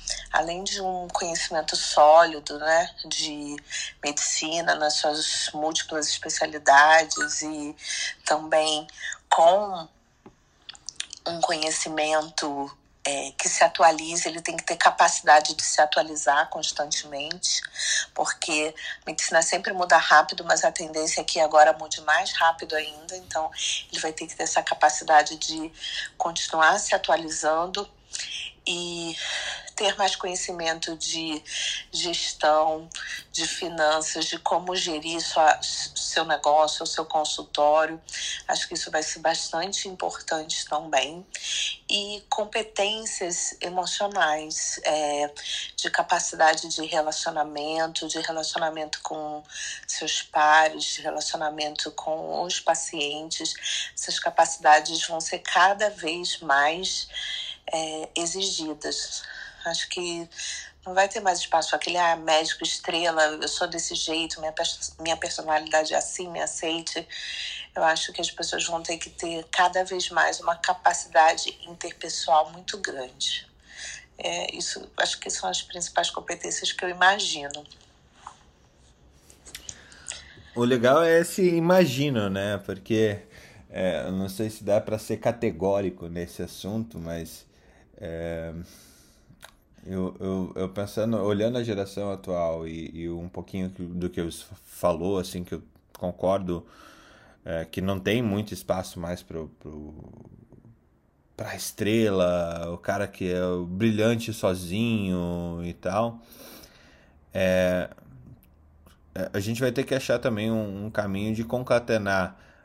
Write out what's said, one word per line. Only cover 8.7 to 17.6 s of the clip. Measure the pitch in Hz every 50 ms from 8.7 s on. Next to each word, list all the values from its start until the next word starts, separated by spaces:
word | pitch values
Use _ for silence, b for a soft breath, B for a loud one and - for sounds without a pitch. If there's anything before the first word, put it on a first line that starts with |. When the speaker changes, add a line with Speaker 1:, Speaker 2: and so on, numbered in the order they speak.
| 156 151 156 - B B B B B B B -
Speaker 1:
com | - 170 165 170 185 202 208 202 190 175 160 - _ _ _ _ _ _ - - _ _ _ _ _ _ _ - - - - - - - - - - - - 170
um | 170 165
conhecimento, | 160 - 175 156 156 160 156 - - 160 156 156 151 156 156 156 151 165 - - - 151 139 139 139 143 - _ _ _ _ _ -
é, | 143 143 139 139 139 - -
que | - -
se | - - 175
atualize, | 165 - - 180 165 160 156 156 160 170 175 - 170
ele | 156 170
tem | - - -
que | - -
ter | - - -
capacidade | - 185 - - 180 170 - - - 156 151 156 151 - 156
de | - -
se | - - -
atualizar | 151 151 - 175 156 156 156 151 - 147 143 147 160 -
constantemente, | - 165 156 - - - 147 147 - - - 151 147 139 143 - - 185 - - - -